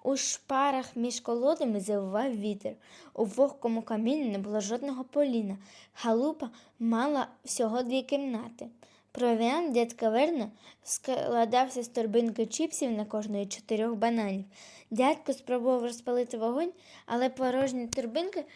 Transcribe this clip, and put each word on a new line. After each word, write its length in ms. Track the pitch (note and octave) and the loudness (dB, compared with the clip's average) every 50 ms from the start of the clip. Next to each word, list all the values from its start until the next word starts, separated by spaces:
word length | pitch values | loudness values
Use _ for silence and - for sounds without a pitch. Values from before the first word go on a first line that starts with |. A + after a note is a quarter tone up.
У 140 | - B3+ C#4 | -2 0 0
шпарах 800 | C4+ - - - - - - C4+ C4+ C#4 C#4+ C4+ C4 C4 - - | 0 0 -2 -4 -6 -6 -2 0 2 2 2 2 0 -4 -4 -4
між 240 | A#3+ A#3 B3 A#3 - | -4 -2 -2 -4 -4
колодами 600 | - - A#3 A#3+ A#3+ C#4+ E4 E4 D#4 A#3+ G#3+ G3+ | -4 -2 0 2 4 2 4 4 2 0 0 0
завивав 560 | G3 G#3 G#3 G3+ G3 F#3+ F#3+ G#3+ B3+ C#4 A#3+ | 0 0 0 0 0 0 0 0 0 0 -2
вітер. 360 | G#3 G3+ G#3+ G#3 G3+ - - - - _ - - - - - - | -2 -2 -4 -4 -4 -6 -8 -10 -10 _ -20 -20 -20 -20 -12 -4
У 100 | - - | -2 -2
вогкому 580 | - F#3 B3 C4+ C#4+ C#4+ - - A#3 A3+ A3+ | 0 2 2 2 2 2 -2 -2 -2 -2 -2
каміні 420 | A3+ - A3+ G#3+ A3+ A3+ C#4 D#4 C#4+ | -2 -2 -2 0 0 0 0 0 0
не 140 | A#3 G3+ G3 | -2 -2 -4
було 220 | G3 G#3 G#3 G#3+ | -4 -2 -2 -2
жодного 440 | G3+ G3 A#3 B3 C4+ C#4+ C4+ B3+ B3+ | -2 -2 -4 -4 -4 -6 -6 -8 -8
поліна. 540 | - - D4 D4 C#4 A#3+ A#3 A3 G3 F#3+ G3 - - - - - _ | -2 0 2 2 2 2 0 -2 -2 -6 -8 -12 -18 -20 -20 -20 _
Халупа 580 | _ - - A#3 A3 A#3 C4 D4+ D#4+ D#4 - A3+ - - - _ _ - | _ -4 0 2 2 2 2 0 0 -4 -8 -10 -10 -14 -20 _ _ -2
мала 480 | A#3 A3+ A3+ A3+ B3 D4 D4+ C4+ B3 - - - - | 0 2 2 2 2 2 0 0 -2 -2 -8 -14 -10
всього 380 | C4 - - A#3+ A3 A3 B3 | -6 -2 0 0 0 0 0
дві 200 | B3 A#3 B3+ C4 | 0 0 0 -2
кімнати. 640 | B3+ - C#4 C#4+ C#4 C4+ A#3+ G#3+ A#3 - - - - A#3 - _ - - - _ _ _ | 0 0 -2 -2 0 -2 -4 -6 -6 -10 -12 -14 -14 -16 -16 _ -20 -20 -20 _ _ _
Провіант 600 | - - B3 A#3+ A#3 A3 A#3 A#3 C4+ E4 F4 D#4 | -4 0 2 2 4 4 4 2 2 2 0 2
дядька 380 | B3 A#3+ A#3 A#3 - - A#3 A3+ | 2 2 2 0 0 0 0 2
Верна 400 | G#3+ A#3 C#4+ E4+ E4+ C#4 G#3 G#3+ - - - - - _ _ | 4 4 4 4 2 0 -2 -4 -8 -14 -20 -20 -20 _ _
складався 1000 | - - - - - B3+ - - - A#3+ A#3 A#3 G#3+ A3+ B3 C4 C4 C4 B3+ | -6 -6 -4 -2 -2 -2 0 0 2 2 2 4 4 4 4 4 2 0 -4
з 60 | A#3+ A#3+ | -6 -4
торбинки 580 | - B3 A3+ A3 G3+ A#3 A#3 A#3 A3 - A3+ | -2 -2 0 2 2 2 2 2 2 0 -2
чіпсів 440 | A3+ - - D#4+ E4 D#4+ - D4+ B3 | -2 0 -2 -2 -2 0 -2 0 0
на 120 | A3+ G#3 G#3 | 0 -2 -2
кожної 420 | G#3 A3+ G#3+ G#3 G#3+ G#3 G3+ G3+ | -2 -4 -4 -4 -2 -4 -4 -4
чотирьох 480 | G3 - - - - A3+ G#3 A3 A#3 A#3 | -4 -8 -12 -4 -2 0 0 0 0 0
бананів. 500 | G3+ A3+ A#3 A#3 A#3 G#3+ G3+ F#3+ G3 F#3+ - - - - - - - - _ | 2 2 2 2 2 0 0 -2 -4 -6 -10 -14 -20 -20 -20 -20 -20 -12 _
Дядько 420 | A3+ G#3+ B3+ C#4 D#4 D4+ - - | 0 2 4 4 2 2 0 -4
спробував 500 | C4 - - - B3 B3 A#3 C4 B3+ B3 | -4 -4 -2 -2 -2 2 2 2 2 2
розпалити 560 | A#3 A#3+ A#3 A#3 - B3+ B3 B3 B3 A#3+ B3 A3+ | 0 -2 -6 -6 -4 0 0 0 0 0 -2 -2
вогонь, 340 | A3 A3+ A#3+ C#4 E4+ F4 F#4 - - - - - - | -2 0 0 0 -2 -2 -4 -8 -18 -20 -20 -18 -8
але 220 | - A3+ A#3+ B3+ C4 | -4 0 0 0 0
порожні 580 | B3+ B3+ C4 B3+ B3 C4 C4+ C4+ B3+ B3+ A#3+ | 0 0 0 0 2 2 2 2 0 -2 -4
торбинки 580 | A#3 - C4+ A#3 A3+ A3+ D#4 F4 F#4+ G4+ E4+ C#4+ - - | -4 -4 -4 -4 -2 -2 -2 -2 -2 -4 -6 -6 -8 -12